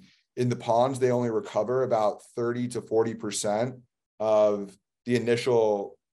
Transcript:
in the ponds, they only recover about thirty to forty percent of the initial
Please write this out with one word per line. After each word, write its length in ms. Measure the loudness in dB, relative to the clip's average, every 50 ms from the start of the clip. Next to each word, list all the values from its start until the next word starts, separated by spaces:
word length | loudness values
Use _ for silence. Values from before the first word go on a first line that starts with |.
| -20 _ _ _ _ _ -6 -4
in 100 | -2 -2
the 80 | -2
ponds, 440 | -4 -2 0 2 2 2 2 0 0
they 120 | 0 0
only 200 | 2 2 0 0
recover 520 | -2 -2 -4 -2 -2 -2 -2 0 0 -2 0
about 400 | 0 0 2 2 0 -2 -2 -8 -14 -8
thirty 340 | -6 -4 -4 -2 -4 -4 -6
to 120 | -6 -8
forty 320 | -6 -2 0 0 0 0 -2
percent 640 | -8 -8 -8 -6 -4 -4 -2 -2 -2 -2 -4 -6 -10 -18 _ _ _ _ _ _ -4
of 560 | 0 2 4 4 4 4 2 0 -4 -8 -14 _ _ _ _ _ -4
the 120 | 0 0 0
initial 800 | 2 2 0 0 2 2 2 4 4 2 2 0 -4 -6 -12 _ _ _